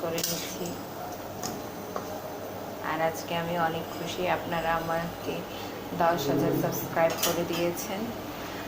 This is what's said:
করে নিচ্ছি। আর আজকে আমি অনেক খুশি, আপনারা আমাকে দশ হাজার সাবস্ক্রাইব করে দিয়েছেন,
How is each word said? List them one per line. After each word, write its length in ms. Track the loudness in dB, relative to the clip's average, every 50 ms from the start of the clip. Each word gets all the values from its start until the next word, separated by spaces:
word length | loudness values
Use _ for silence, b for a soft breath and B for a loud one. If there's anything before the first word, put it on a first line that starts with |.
করে 180 | -2 -2 0 0 0 0
নিচ্ছি। 360 | 0 -2 -2 -4 -4 -4 -4 -4 -4 -6 -8 -8 -8 -8 -6 -6 -6 -8 -8 -8 -8 -6 -6 -4 -4 -6 -6 -8 -8 -8 -8 -6 -6 -6 -6 -6 -6 -6 -6 -8 -8 -8 -8 -8 -8 -8 -8 -8 -8 -6 -4 -2
আর 100 | 0 2 2 2
আজকে 240 | 2 0 -2 -2 0 0
আমি 140 | 0 2 2 4 4
অনেক 180 | 2 2 0 -2 -4 -4
খুশি, 280 | -4 -4 -4 -2 0 2 2 2
আপনারা 320 | 2 2 0 0 0 2 2 2 2
আমাকে 540 | 2 2 0 0 0 -2 -4 -4 -4 -2 -2 -2 -4 B B B B B B B -6 -4 2 4
দশ 200 | 6 6 6 6 4 4
হাজার 220 | 4 6 6 4 4 4 2
সাবস্ক্রাইব 500 | 2 0 0 -2 0 4 6 6 6 6 4 2
করে 180 | 2 4 2 2 2
দিয়েছেন, 500 | 2 2 2 2 2 0 -2 -2 -2 -2 -2 -2 -4 -6 -6 B B B B B B B B